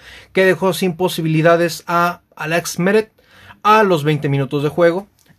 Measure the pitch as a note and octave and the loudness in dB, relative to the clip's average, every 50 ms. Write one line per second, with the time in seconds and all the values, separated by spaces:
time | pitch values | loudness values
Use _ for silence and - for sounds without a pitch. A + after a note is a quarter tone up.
0 | - - - - - _ - F#3+ F#3+ F#3+ F3+ F3 F#3+ F#3+ E3+ - F#3+ F#3 E3 D#3+ | -20 -20 -20 -20 -16 _ -2 2 2 2 2 2 0 -2 -2 -2 -2 -4 -2 -2
1 | F#3 F3 - - D#3+ D#3+ D#3 D#3+ D#3 E3+ E3+ E3+ F3 E3+ E3 - - - F3 E3+ | -4 -4 -2 -2 -2 0 0 2 4 4 4 2 2 -2 -4 -6 -8 -4 -2 -2
2 | F3 F3 F3 - _ _ - - D#3 D#3 E3 F3 E3+ - - - F3 F#3+ G3+ A3 | 0 -2 -4 -6 _ _ -14 -10 -6 -4 -4 -4 -4 -6 -4 -2 0 0 2 0
3 | G#3+ - _ _ _ _ _ - - - - _ - G#3 G#3+ A3 G#3+ F#3+ F3+ D3+ | 0 -2 _ _ _ _ _ -20 -20 -20 -12 _ 0 2 4 4 4 2 2 0
4 | C#3+ D3+ D#3 C#3+ D3+ D3 C#3 C#3 C#3 - D3+ C#3+ C#3+ D3+ D3+ F3 F3 E3+ E3 F#3+ | 0 0 -2 -2 -2 -2 -2 -2 -2 -2 -4 -4 -4 -2 0 2 2 2 2 0
5 | G3+ - _ _ _ _ _ | -6 -12 _ _ _ _ _